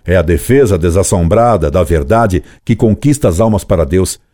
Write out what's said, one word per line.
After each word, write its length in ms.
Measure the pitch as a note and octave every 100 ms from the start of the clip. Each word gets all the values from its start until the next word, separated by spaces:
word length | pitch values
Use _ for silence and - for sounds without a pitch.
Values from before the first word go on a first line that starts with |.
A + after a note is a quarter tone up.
é 140 | - F#2
a 60 |
defesa 560 | D#2+ D#2+ - C3+ A#2 F#2
desassombrada 920 | F2 F2+ F2+ F#2+ E2 A2 A#2+ G2+ D2
da 140 | F2+
verdade 600 | E2 D#2+ C#2+ A2+ A2 F2 - - -
que 100 | G#2+
conquista 520 | A2+ G2 C#3+ C#3 G#2
as 120 | E2+
almas 240 | A2 G#2
para 220 | - F2+ C#2+
Deus, 340 | F#2 F#2 - _